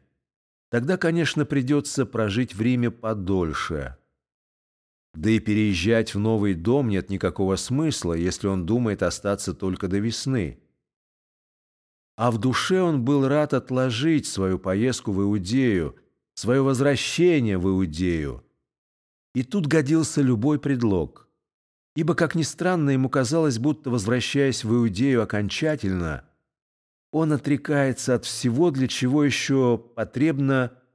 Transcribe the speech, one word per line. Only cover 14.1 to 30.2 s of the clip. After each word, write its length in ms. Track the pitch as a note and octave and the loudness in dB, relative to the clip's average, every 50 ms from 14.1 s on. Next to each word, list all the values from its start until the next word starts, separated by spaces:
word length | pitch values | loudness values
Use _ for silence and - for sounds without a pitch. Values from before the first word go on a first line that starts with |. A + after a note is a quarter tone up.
| D#3+ C#3+ - | 2 2 0
свою 320 | - - G2 F#2+ F#2 F#2 F2+ | -2 -4 -2 0 0 0 -2
поездку 520 | F#2 F#2+ F#2+ G2+ A#2 C3 A#2+ - - A2 | -2 -2 0 0 0 0 -2 -2 -4 -4
в 120 | G2 F#2 G2+ | -2 0 0
Иудею, 760 | G2+ G#2 G#2 F2 F#2 A#2 C3+ C3 A#2+ G2+ F2 D#2+ C2+ - - _ _ _ _ _ _ _ | 0 0 -2 -2 -2 0 2 2 2 2 2 0 -2 -6 -12 _ _ _ _ _ _ _
свое 280 | - - G#2 B2 C#3 C3+ | -6 -2 0 2 2 2
возвращение 920 | C3+ C3+ A#2 C3+ C#3+ C#3 A#2 - - - - F3 F3+ E3+ D3 A#2+ G#2+ G2 | 2 2 2 2 2 2 2 -2 -4 0 2 4 4 4 4 2 2 0
в 100 | F#2 F2 | 0 2
Иудею. 800 | F#2+ F#2+ F#2+ F#2+ E2 D2+ D#2+ F#2 F2+ E2+ D#2+ D2+ C#2 A#1+ B1 - _ _ _ _ _ _ _ _ _ _ _ _ _ _ _ _ _ _ | 2 2 2 0 -2 -2 -2 0 0 0 0 -2 -4 -6 -10 -14 _ _ _ _ _ _ _ _ _ _ _ _ _ _ _ _ _ _
И 80 | B2 C3 | -6 -6
тут 240 | - - G3+ D#3 | -2 -2 -2 0
годился 540 | C#3 D#3 D#3+ C#3 C3+ D#3+ D#3+ D3+ - - D3+ | 2 2 2 2 2 2 2 0 0 0 0
любой 380 | C#3 B2+ B2 G#2 A2+ D3 D3+ C#3+ | 2 2 2 2 2 0 0 0
предлог. 680 | - C#3 C#3 B2 A#2+ G#2+ F#2+ F2 D2+ - - - _ _ _ _ _ _ _ _ _ _ _ _ _ _ _ D3+ | -2 -2 -2 0 0 0 0 0 -2 -4 -8 -16 _ _ _ _ _ _ _ _ _ _ _ _ _ _ _ -2
Ибо, 160 | E3 D#3+ D#3+ | -2 0 0
как 180 | B2 E3+ D3+ - | 0 0 0 0
ни 100 | E3 D3 | -2 -2
странно, 480 | - - - F3+ F#3 F#3 E3+ D3 C#3 | -4 -4 -2 -2 0 2 2 2 2
ему 180 | C3+ C3 C3 B2+ | 2 2 2 2
казалось, 500 | - C#3 B2+ A2+ D3+ E3 D#3+ D3 A#2+ A2+ | 0 0 0 2 2 2 2 2 0 0
будто, 300 | A#2+ D3+ D3+ - - B2+ | 0 -2 -2 -2 -2 -2
возвращаясь 760 | A#2+ A#2+ F#2+ A2 B2 B2 A#2 - - C#3 C#3 C3+ A#2 - - | -2 -2 0 0 0 0 0 0 0 2 2 2 0 -2 -2
в 100 | A2 A#2 | 0 2
Иудею 480 | A#2+ A#2 A2+ F#2 G2 C3 C#3 C3 A#2 | 2 2 2 0 0 0 2 2 2
окончательно, 1000 | G#2+ - - G#2 G#2 G2 - - D#3 D#3 D#3 B2+ - F#2+ F#2 F2+ E2+ D#2+ D2 C2 - _ _ _ _ _ _ _ _ _ _ _ _ _ _ _ _ _ | 2 0 -2 -2 -2 -2 -4 -2 -2 -2 -2 -2 -2 -2 -2 -2 -2 -4 -6 -8 -10 _ _ _ _ _ _ _ _ _ _ _ _ _ _ _ _ _
он 220 | - D#3 D#3+ D3+ D3+ | -2 0 2 2 2
отрекается 800 | B2+ - D3+ D3 C#3 - - A#2 C#3+ C3+ C3 A#2+ - - C3 B2 | 0 2 0 -2 0 0 0 0 2 2 0 0 -2 -2 0 0
от 80 | A#2 - | 0 -2
всего, 480 | - - - - B2 A2+ C3+ F3 F3 | -4 -8 -2 -2 0 2 2 2 2
для 160 | C#3 C3+ C3 | 2 0 -2
чего 380 | B2 - - C3 B2 C3+ D3+ D3 | -2 -2 -2 0 2 2 2 2
еще 520 | C#3+ A#2+ - - - C#3 C3+ B2+ B2 A#2 | 2 0 -2 -2 0 2 4 4 4 2
потребна 920 | A2 - - _ A#2 A2 - - B2 | 0 -2 -10 _ -8 -8 -6 -2 0